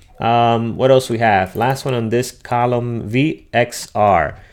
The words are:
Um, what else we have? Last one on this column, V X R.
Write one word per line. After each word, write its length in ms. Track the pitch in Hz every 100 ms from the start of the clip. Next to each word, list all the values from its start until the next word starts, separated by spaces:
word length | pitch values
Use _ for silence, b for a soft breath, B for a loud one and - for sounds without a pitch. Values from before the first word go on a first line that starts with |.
| b -
Um, 560 | 113 120 117 117 113 -
what 160 | 131
else 180 | 131 127
we 80 | 113
have? 380 | 113 98 92 107
Last 280 | 123 135
one 100 | 143
on 160 | 123 110
this 200 | 120 127
column, 800 | - - 120 123 120 120 117 101
V 400 | 123 151 - -
X 380 | 117 120 - -
R. 460 | 113 104 87 73 - b